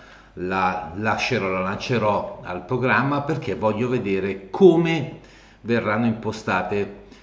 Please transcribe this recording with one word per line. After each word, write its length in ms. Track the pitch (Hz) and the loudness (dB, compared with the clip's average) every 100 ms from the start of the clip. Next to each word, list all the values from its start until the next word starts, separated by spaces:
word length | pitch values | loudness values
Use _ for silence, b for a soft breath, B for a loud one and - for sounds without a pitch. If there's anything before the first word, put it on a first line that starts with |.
| B B B | B B B
la 580 | - 90 95 92 90 - | -8 -4 0 0 -2 -6
lascerò, 540 | 87 107 104 - 117 95 | -4 -2 -2 0 0 0
la 120 | 92 | -2
lancerò 800 | 92 98 - 120 107 95 - - | -2 -4 -2 0 2 0 -2 -10
al 220 | - 92 | -10 -10
programma 560 | - 123 127 110 135 143 | -4 -2 2 2 2 0
perché 340 | 139 160 - | -2 -4 -4
voglio 320 | 92 107 104 123 | -2 0 0 0
vedere 640 | 123 101 95 95 95 - | 0 0 -2 -2 -6 -8
come 680 | - 190 165 165 165 127 - B B B B | 6 8 8 4 0 -4 -10 B B B B
verranno 460 | 101 117 107 107 117 | -2 0 0 0 0
impostate 960 | 110 110 107 - 92 92 101 98 - B B | 0 -4 -6 -2 -2 0 -2 -2 -6 B B